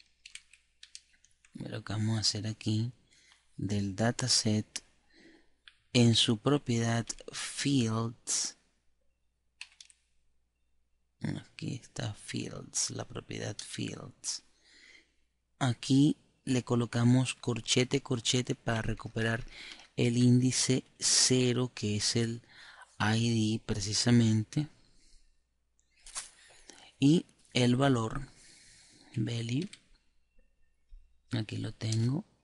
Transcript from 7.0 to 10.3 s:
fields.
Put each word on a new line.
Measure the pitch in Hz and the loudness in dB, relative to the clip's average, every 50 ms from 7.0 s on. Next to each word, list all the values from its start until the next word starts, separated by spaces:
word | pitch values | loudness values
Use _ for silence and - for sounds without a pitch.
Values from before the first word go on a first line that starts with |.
| 113 - - - - - | -4 -6 -10 -14 -16 -14
fields. | - - - - - - - 139 143 131 117 110 110 113 113 117 117 - _ - - - - - - _ _ _ _ _ _ _ _ _ _ _ _ _ _ _ _ _ _ _ _ _ - - _ - - _ _ _ _ _ _ _ _ _ | -12 -10 -10 -10 -8 -4 -2 2 2 2 2 2 0 -2 -4 -4 -8 -10 _ -6 -4 -4 -4 -6 -8 _ _ _ _ _ _ _ _ _ _ _ _ _ _ _ _ _ _ _ _ _ -20 -20 _ -20 -20 _ _ _ _ _ _ _ _ _